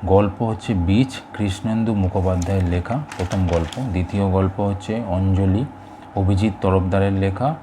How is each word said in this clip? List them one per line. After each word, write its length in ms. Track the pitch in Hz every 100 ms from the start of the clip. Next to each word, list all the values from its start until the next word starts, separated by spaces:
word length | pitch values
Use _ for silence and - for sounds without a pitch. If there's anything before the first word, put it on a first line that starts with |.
গল্প 380 | 87 95 104 95
হচ্ছে 320 | 113 110 -
বীজ, 460 | 101 87 101 131 - -
কৃষ্ণেন্দু 640 | - 104 95 113 110 113
মুখোপাধ্যায়ের 680 | 104 95 98 92 92 85 98
লেখা 340 | 90 87 87 123 147 -
প্রথম 300 | 92 98 90
গল্প। 320 | 85 80 -
দ্বিতীয় 480 | 127 90 87 101 98
গল্প 340 | 95 95 95
হচ্ছে 420 | 101 98 - 110 110
অঞ্জলি, 560 | 90 95 92 95 95 139 - - - - -
অভিজিৎ 360 | 95 98 110 98
তরফদারের 520 | 98 95 92 98 98
লেখা। 420 | 98 98 95 131 160